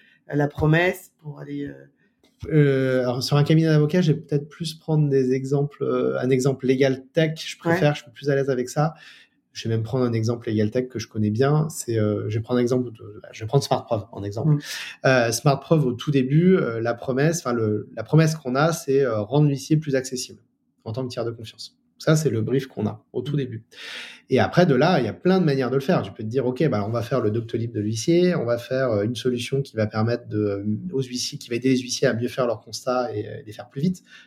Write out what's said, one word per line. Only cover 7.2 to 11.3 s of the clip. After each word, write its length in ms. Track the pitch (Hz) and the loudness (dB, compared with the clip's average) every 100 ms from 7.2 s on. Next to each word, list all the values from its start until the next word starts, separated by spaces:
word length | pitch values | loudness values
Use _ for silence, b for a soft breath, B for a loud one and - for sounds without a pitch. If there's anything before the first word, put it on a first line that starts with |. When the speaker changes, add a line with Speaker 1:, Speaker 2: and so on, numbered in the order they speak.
| 160 156 | 0 -2
Speaker 2:
Je 140 | - - | -10 -6
préfère, 320 | 170 170 147 | 0 2 2
Speaker 1:
Ouais. 40 | 147 | 0
Speaker 2:
je 60 | |
suis 80 | - | -6
plus 180 | - 139 | -8 -2
à 60 | 139 | 0
l'aise 120 | 135 | 0
avec 200 | 127 123 | -2 -2
ça. 260 | - 156 - B B B B _ | 0 -2 -2 B B B B _
Je 160 | - 113 | -10 -4
vais 60 | |
même 80 | 113 | -2
prendre 220 | 110 127 | -2 0
un 80 | 123 | 0
exemple 360 | 117 110 117 117 | 0 -2 -4 -2
legal 220 | 107 107 | 0 0
tech 160 | 127 127 | 0 -4
que 120 | 113 | -6
je 80 | - | -8
connais 220 | 110 107 | -2 -2